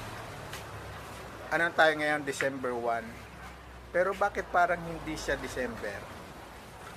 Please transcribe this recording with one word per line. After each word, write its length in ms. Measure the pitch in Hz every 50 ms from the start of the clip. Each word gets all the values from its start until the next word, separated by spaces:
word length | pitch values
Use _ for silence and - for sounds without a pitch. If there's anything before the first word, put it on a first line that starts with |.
| 113 110 - - - - - - - - - - - - - - - - - - - - - - - - - - - -
Ano 160 | 156 160 170 170 -
tayo 240 | - 160 156 151 151
ngayon, 240 | 151 151 151 147
December 480 | 143 139 131 - 143 135 139 135 127 123
one. 400 | 123 117 117 117 117 117 113 113 113 - - - - - - - - - - - - - - -
Pero 240 | - 170 180 190 202
bakit 320 | 190 202 202 - 208 185 - -
parang 240 | 180 175 170 175 170 165
hindi 320 | 170 165 156 147 156 156 143
siya 240 | - - 143 135
December? 560 | 131 123 - 135 123 117 113 104 104 104 98 101 101 - - - - - - - - - - - - - - - - - -